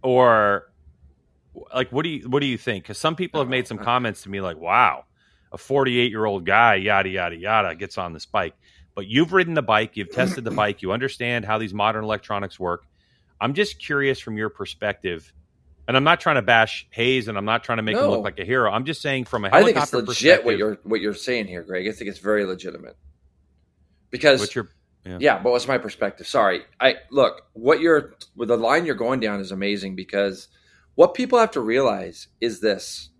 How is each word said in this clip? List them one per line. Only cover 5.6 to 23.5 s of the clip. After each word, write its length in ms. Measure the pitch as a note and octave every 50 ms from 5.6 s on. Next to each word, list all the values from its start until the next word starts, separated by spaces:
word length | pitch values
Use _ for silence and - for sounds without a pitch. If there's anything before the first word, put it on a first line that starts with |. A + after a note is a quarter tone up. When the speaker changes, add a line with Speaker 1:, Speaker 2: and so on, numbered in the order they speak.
| - - C3+ C#3+ C3+ C3 B2 A#2+ B2 B2 G2+ A2 A2 G#2+ G2+ G2 F2
Speaker 1:
guy, 300 | E2+ F#2+ G#2+ A#2+ A#2 G#2
yada, 340 | G2 F#2+ G#2 G#2 G2 G2 F#2+
yada, 260 | F#2 F#2+ F2+ F2 F2
yada, 400 | E2+ F2 G2+ A2 A2 G#2 F#2 E2
gets 220 | E2 G2 F#2+ - -
on 160 | F#2 F2 E2
this 120 | D#2 -
bike." 280 | _ _ G#2+ F#2 E2 - _ _ _ _ _ - _ _
But 140 | - G2+ F#2+
you've 240 | A2 C3 E3 D#3+
ridden 220 | F3+ F#3+ F3+ E3+ E3
the 80 | D#3
bike, 340 | C3+ A2 G#2+ G#2+ A2 A2+ _
you've 160 | G#2+ G2+ F#2
tested 320 | - - B2+ - F3+ C#3 A#2+
the 80 | A2+
bike, 300 | G#2+ A2 G#2+ G#2+ G#2 -
you 100 | - F#2
understand 540 | F#2+ A#2 C3 C3+ - - B2 A#2+ A#2+ A#2+ G#2+
how 120 | G2+ G#2+ A2
these 160 | A2 G#2 F#2
modern 300 | G#2 G#2 G#2+ A2 A2 G#2+
electronics 560 | G#2+ G#2+ G#2 _ - G#2+ G2+ G2+ F#2+ - -
work. 260 | F#2 F2 F2 F2 _ _ _ _ _ _ _ _ _ _ _ _
I'm 140 | G2+ A#2+ C#3+
just 260 | D3+ G#3 G3+ - -
curious 400 | - - D3+ C#3+ C#3 C3+ C3 -
from 180 | - - A2 G#2+
your 120 | G#2+ G#2+
perspective, 840 | - _ G2+ - - _ - G#2 G2 - - F#2 F2 E2 - _ _ - _ _ _ _ _ _ - _ - -
and 80 | A#2+
I'm 80 | C3 C#3
not 160 | D3+ E3+ E3+
trying 160 | - F3 D3+ C3+
to 40 |
bash 460 | G#2+ G2 A#2+ A2+ A2+ A2 - - - _
Hayes, 360 | - - A#2 B2 C3 C3 A2 G#2
and 100 | A2 G2
I'm 80 | G2+
not 180 | G#2 A2 A#2 -
trying 140 | - A#2+ A2+
to 60 | A2
make 120 | G#2+ -
him 60 | A3+ C#4
Speaker 2:
No. 60 | C#4+
Speaker 1:
look 120 | - A#2 G#2
like 160 | G2+ F2+ -
a 60 | F#2
hero. 260 | F2+ B2 C3 A#2+ G#2+
I'm 140 | F#2+ A2+ B2+
just 160 | C#3+ D#3+ -
saying 240 | - D3+ C#3 C3 B2
from 200 | - - A#2 G#2
a 40 | G2
Speaker 2:
I 140 | - E3+ G3
think 140 | - - E3
it's 140 | D3 -
Speaker 1:
helicopter 60 | - B2
Speaker 2:
legit 460 | A#2 G#2 B2 - A#2 D3 F3 - -
what 80 | A#2+ A2
Speaker 1:
perspective 60 | G2
Speaker 2:
you're, 200 | G2+ G#2+ G#2 - _
what 180 | G2+ A2 A2
you're 120 | F2+ G#2 G2+
saying 340 | - - - B2+ A#2+ G#2+ F#2+
here, 160 | F2+ F2+ D#2+
Greg. 240 | E2+ F#2+ F2+ F#2 G#2
I 40 |
think 180 | A2 A2 A#2 G2+
it's 100 | G2 -
very 260 | - G2+ G#2+ G#2 G2+
legitimate. 520 | F#2+ F#2 F#2 F#2+ F#2 D#2 D#2+ - A1+ - _ _ - _ _ _ _ _ _ _ _